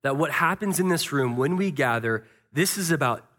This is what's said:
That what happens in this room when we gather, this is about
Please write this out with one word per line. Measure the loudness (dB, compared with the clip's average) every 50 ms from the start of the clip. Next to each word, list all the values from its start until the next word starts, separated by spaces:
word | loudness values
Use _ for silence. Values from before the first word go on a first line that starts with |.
That | -2 -2 0
what | 0 0 0
happens | 0 0 2 2 0 0 -2 -2 0 0
in | 2
this | 2 2 0 -2 -2
room | 0 0 0 0 0
when | 0 0 0 0
we | 0 0 -2
gather, | 0 0 0 0 0 0 0 -2 -2 -4 -6 -10 _ _ _ _ -2
this | -2 0 0 -2
is | -4 0 0
about | 0 2 2 0 0 -2 -6 _ _